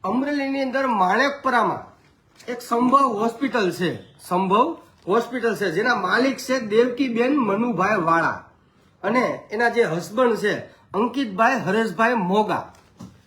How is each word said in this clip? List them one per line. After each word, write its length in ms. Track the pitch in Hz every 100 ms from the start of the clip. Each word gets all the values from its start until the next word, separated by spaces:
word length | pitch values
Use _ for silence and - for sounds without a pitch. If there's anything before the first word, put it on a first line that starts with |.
અમરેલીની 580 | 185 240 277 294 269 269
અંદર 260 | 269 262 269
માણેકપરામાં 1040 | 208 180 214 277 277 262 247 220 131 - _ _ _ _ _ -
એક 100 | 240
સંભવ 360 | - 233 247 277
હોસ્પિટલ 720 | 269 202 226 226 269 240 190
છે, 460 | 160 175 110 - _ -
સંભવ 500 | 180 190 208 302 330 - _ -
હોસ્પિટલ 480 | 220 233 247 226
છે, 160 | 202 196
જેના 240 | 156 247
માલિક 420 | 233 185 214 269 -
છે 220 | - 254
દેવકીબેન 800 | 220 214 247 247 269 233 254 294
મનુભાઈ 580 | 214 202 240 180 190
વાળા 480 | 214 165 165 151 - - _ _ _ _ _
અને 440 | 202 247 202 131 -
એના 180 | 214 233
જે 140 | 233
હસબન્ડ 520 | 196 170 170 214 247
છે 180 | 202 202 139 - - _
અંકિતભાઈ 680 | 185 240 254 240 185 233 262
હરેશભાઈ 540 | 156 208 220 175 226
મોગા. 600 | 240 180 202 196 131 - - _ _ - _